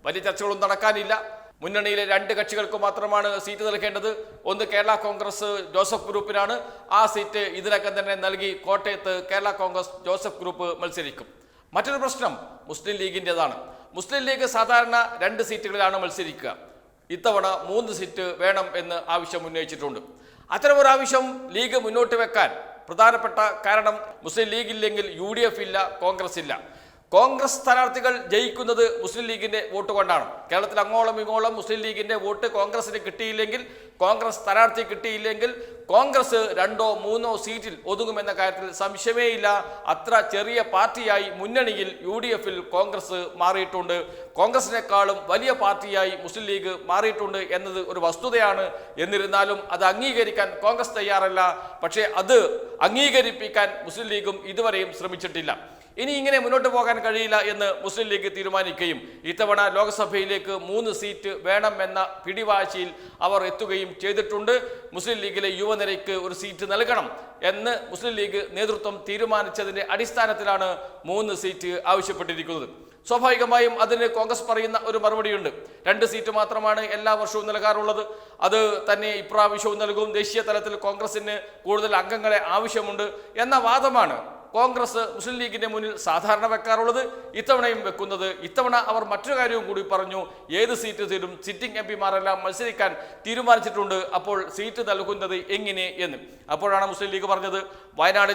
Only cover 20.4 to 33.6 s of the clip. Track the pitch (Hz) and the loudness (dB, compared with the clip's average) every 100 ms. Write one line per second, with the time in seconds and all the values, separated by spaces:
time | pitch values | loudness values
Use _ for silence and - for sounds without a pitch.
20.4 | - - 285 285 269 269 262 262 262 262 | -6 2 6 8 8 6 4 2 2 -6
21.4 | - 190 247 254 220 233 233 233 226 214 | -6 -2 0 0 2 2 2 2 2 4
22.4 | 160 - - - - 170 220 233 226 220 | 2 0 -14 -16 -2 8 8 8 2 2
23.4 | 214 190 196 214 214 214 - - 160 226 | 0 2 2 4 4 0 -6 -12 -4 0
24.4 | 220 226 226 220 214 214 196 165 196 233 | 0 0 -4 -2 -2 -2 -6 -6 -4 2
25.4 | 233 - 190 190 185 - 180 185 180 170 | 2 2 -2 0 -2 0 -2 0 -4 -6
26.4 | 147 131 - - - - - 185 262 269 | -6 -6 -10 -20 -20 -20 4 6 8 4
27.4 | 269 - 254 247 254 254 254 247 - 208 | -2 2 4 4 4 2 0 0 0 0
28.4 | 240 247 233 233 226 - - 233 226 220 | 2 -2 0 4 2 2 -6 -6 -6 -4
29.4 | 214 214 - 190 202 202 185 156 - - | -2 -4 -4 -6 0 2 4 2 0 -10
30.4 | - 185 208 208 202 226 226 220 214 220 | -2 0 0 0 2 2 2 0 -2 0
31.4 | 226 220 208 220 220 208 214 214 196 208 | 0 -2 -4 -4 -4 -4 -2 -2 -2 -2
32.4 | 233 208 202 226 226 208 196 - 220 214 | -2 0 -2 -2 -4 -6 -8 -6 -4 -2
33.4 | 214 254 | -2 -4